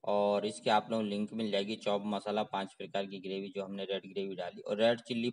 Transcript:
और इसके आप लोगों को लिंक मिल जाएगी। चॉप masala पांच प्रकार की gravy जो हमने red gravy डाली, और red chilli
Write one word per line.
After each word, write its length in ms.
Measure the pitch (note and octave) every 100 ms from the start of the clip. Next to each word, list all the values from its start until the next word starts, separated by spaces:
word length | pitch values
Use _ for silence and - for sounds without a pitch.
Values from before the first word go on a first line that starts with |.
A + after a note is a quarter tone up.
और 420 | - G#2 G#2 G#2 G#2
इसके 240 | - B2+
आप 220 | G#2+ G#2+
लोगों 120 | A2+
को 60 | G#2
लिंक 240 | G2+ G#2+
मिल 180 | A2 A2
जाएगी। 240 | G2 G2+ A2
चॉप 260 | G#2 G2+ G#2
masala 360 | G2+ G#2 G#2+ G#2
पांच 280 | G2 G2 -
प्रकार 300 | G2 G2 G2
की 140 | G2
gravy 280 | F#2+ G2 G2
जो 160 | G2 F#2+
हमने 200 | G2 F#2+
red 200 | F#2+ G2
gravy 300 | G2 G2 F2+
डाली, 260 | F2+ -
और 180 | - G#2
red 220 | A2+ A#2
chilli 300 | - A#2 A#2+